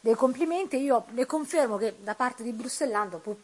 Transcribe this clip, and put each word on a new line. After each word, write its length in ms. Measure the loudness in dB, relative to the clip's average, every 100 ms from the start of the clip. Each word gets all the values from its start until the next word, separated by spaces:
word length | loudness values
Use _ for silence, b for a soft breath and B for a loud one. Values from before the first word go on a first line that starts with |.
dei 140 | 2 4
complimenti. 600 | 4 2 0 0 -2 0
Io 280 | 4 2 2
le 140 | -4 -2
confermo 520 | -2 -2 0 2 0
che 180 | -2 -4
da 160 | -6 -2
parte 280 | -2 -2
di 80 | -8
Brussellando 680 | -6 -6 -2 -2 0 -2 -6
po-, 180 | -8 -10